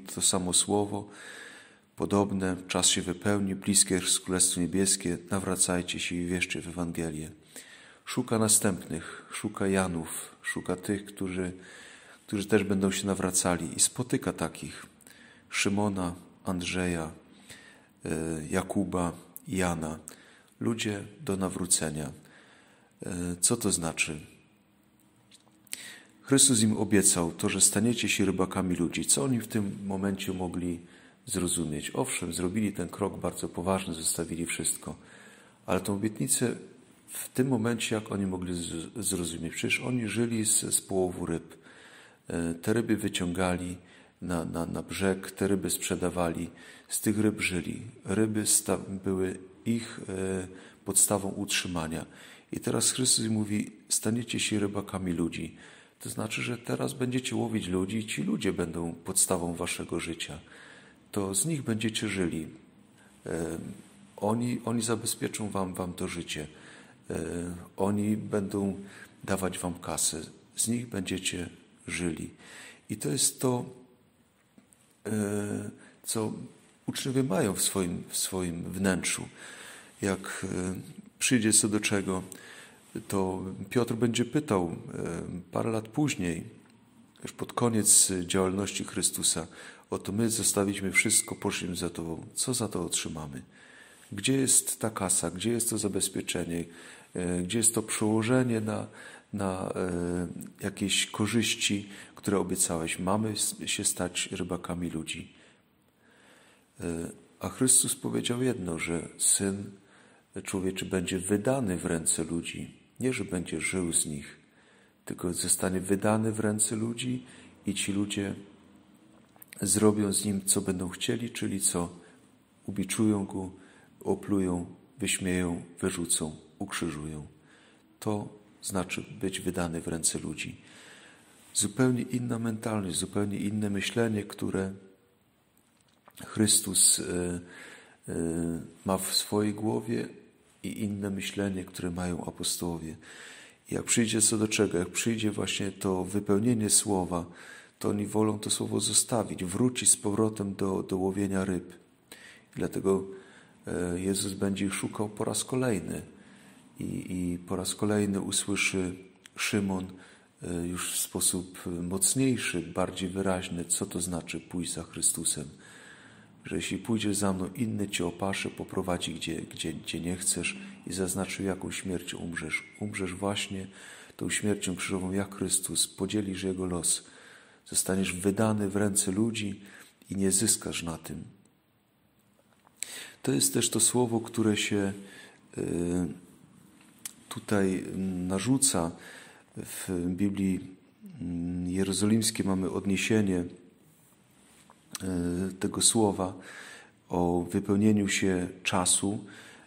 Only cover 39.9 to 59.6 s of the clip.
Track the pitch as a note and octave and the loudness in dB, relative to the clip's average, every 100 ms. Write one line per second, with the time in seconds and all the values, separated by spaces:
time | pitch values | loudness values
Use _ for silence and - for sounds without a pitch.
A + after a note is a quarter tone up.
39.9 | B2+ A2 G#2 A#2 A#2 G#2+ - - - - | 0 0 0 0 2 2 2 2 0 2
40.9 | F#2+ F#2 F2+ E2+ D#2+ - - - - - | 2 2 0 -2 -2 -4 -20 -20 -20 -20
41.9 | - - - - E2+ E2+ E2 G#2+ A2 A2+ | -20 -20 -16 -6 -2 -2 0 0 2 2
42.9 | G2+ G2+ - F2 F2 F#2 F2+ F2+ F2 - | 2 0 0 0 2 2 2 -2 -8 -14
43.9 | - - - F2 E2+ F2 F2 E2+ E2+ - | -20 -20 -10 -2 -2 0 -2 -2 -4 -6
44.9 | - G2 F#2+ - - G2 F#2+ F2+ - - | 0 2 0 -2 0 2 4 2 -2 -2
45.9 | E2+ F2 F2 E2+ E2+ E2+ - - - - | 0 0 2 0 0 -6 -10 -20 -20 -8
46.9 | - A2 G#2 G#2+ - F2+ F2+ - - - | -2 2 4 4 2 0 0 -2 -6 -10
47.9 | - - G2 A2 G#2+ G2+ - - F2+ - | -10 0 2 4 2 4 4 4 0 -2
48.9 | F#2+ G2 F#2+ F#2 F#2 - - A2+ A#2 - | -4 0 0 0 -4 -12 -8 -2 -2 -4
49.9 | - - F#2+ F#2+ F#2 F#2 - - - - | -10 -8 -4 -2 -2 -4 -12 -20 -10 0
50.9 | F#2+ - G2+ G2 G2 G2+ - G2+ F2 D#2+ | 4 6 4 0 -4 -2 0 0 -2 -2
51.9 | D#2 C#2 - - - - - A#2+ A#2+ - | -4 -8 -14 -20 -20 -10 -4 0 2 2
52.9 | - B2+ B2+ A2+ A2 G2+ G#2 - - - | 2 4 4 4 2 2 0 -2 -8 -2
53.9 | - A2 A#2 A#2 G#2+ - G#2+ G2+ G2+ F#2+ | 0 2 0 0 -2 0 2 0 -2 -4
54.9 | F#2+ F#2 E2 E2 D#2+ D#2+ - - - - | -2 0 0 0 -2 -8 -12 -20 -20 -20
55.9 | - A#2 G#2+ G#2+ B2+ B2 A#2+ - B2+ C3 | -14 -8 -6 -4 -4 -4 -4 -4 -2 -2
56.9 | C3+ B2+ B2+ B2+ A2 A2+ A2 F2 F#2 G2 | -2 -2 0 0 0 0 0 0 0 2
57.9 | A2 G#2+ - - - G2 E2+ E2+ E2 E2+ | -2 -2 -2 0 0 2 0 -2 -2 -4
58.9 | E2+ - F2+ - F#2 E2+ E2+ | -6 -2 2 4 2 0 -2